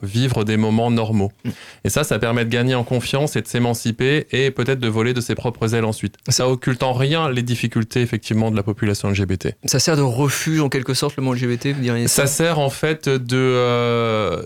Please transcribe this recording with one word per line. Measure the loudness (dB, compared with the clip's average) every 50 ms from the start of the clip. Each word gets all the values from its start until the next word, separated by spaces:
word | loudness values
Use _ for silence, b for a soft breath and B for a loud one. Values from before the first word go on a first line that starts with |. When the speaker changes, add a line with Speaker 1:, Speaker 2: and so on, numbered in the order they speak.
| -6
Speaker 1:
vivre | -4 0 0 0 2 2 0 0
des | 2 2
moments | 2 2 2 2 2 2 2
normaux. | 2 2 0 0 0 0 0 0 -4 B B
Speaker 2:
Mm. | -8 -8 B B B B B -6
Speaker 1:
Et | -2
ça, | 0 0 0
ça | 0 0 0
permet | 0 0 2 0 0
de | 0
gagner | 0 0 2 2 2
en | 0 0
confiance | 0 -2 -2 -2 -2 0 0 0 0 -2
et | -4 -4
de |
s'émanciper | -2 -2 0 0 0 0 0 -2 -4 -2 0 0 2 2 0 0 -2 0
et | 0 0 0
peut-être | 0 0 0 0 0 0
de | 0 0
voler | 0 2 2 2 0
de | 0
ses | -2 -2 -4
propres | -4 -4 -4 -4 -2 -2 0 2
ailes | 2 0
ensuite. | 0 -2 -2 -4 -6 -8 _ _ -2
Ça | 0 2 2 2
occulte | 0 0 0 -2 -2 0 0
en | 0 2
rien | 2 0 2 2 0 0 0
les | 0 0 0
difficultés, | -2 -2 -2 -2 -2 0 -2 -2 0 0 0 0
effectivement, | 0 0 -4 -4 -2 0 2 2 2
de | 0
la | 0 0
population | -2 -2 0 0 0 0 0 0 0
L | 0
G | 0 0
B | 0 0 -2
T. | -2 -4 -6 -6 -4
Speaker 2:
Ça | -2 0 0
sert | 2 2 2
de | 2 2
refuge, | 2 2 0 0 0 0 -2 -2 0 0 0
en | 0 0
quelque | 0 -2 -2 -2 -2
sorte, | -2 -2 -2 -2
le | -2 -2
mot | -2 -2
L | 0
G | 0
B | -2 -2
T, | -2 -2 -2 -2
vous | -2
diriez | -2 -2 0 0 0 0
ça ? | 0 2 2
Speaker 1:
Ça |
sert, | 0 2 0 0 2 2 2
en | 0 0
fait, | -2 -2 -2 -2 -2 -2 0 0
de, | 0 0 0 0 0
euh, | 2 2 2 4 2 2 2 2 2 2 2 2 0 0 0 0 0 0 0 -2 -4 -6